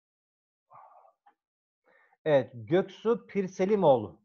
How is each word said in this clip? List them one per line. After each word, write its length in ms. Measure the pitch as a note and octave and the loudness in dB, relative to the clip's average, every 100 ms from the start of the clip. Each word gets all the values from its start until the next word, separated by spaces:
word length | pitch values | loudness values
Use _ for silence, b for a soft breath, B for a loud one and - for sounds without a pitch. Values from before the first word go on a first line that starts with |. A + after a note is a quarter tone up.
| _ _ _ _ _ _ _ - - - _ _ _ _ _ _ _ _ b b b b | _ _ _ _ _ _ _ -20 -20 -20 _ _ _ _ _ _ _ _ b b b b
Evet, 260 | D#3+ C#3+ A#2+ | 0 0 0
Göksu 720 | A#2+ G#2+ F3 F#3+ - A3 A#3 - | -8 -2 0 0 -6 -4 -4 -4
Pirselimoğlu. 960 | G3 F#3 - F#3+ G#3+ E3 B2+ G#2+ - | -6 -6 -4 -2 2 4 2 0 -14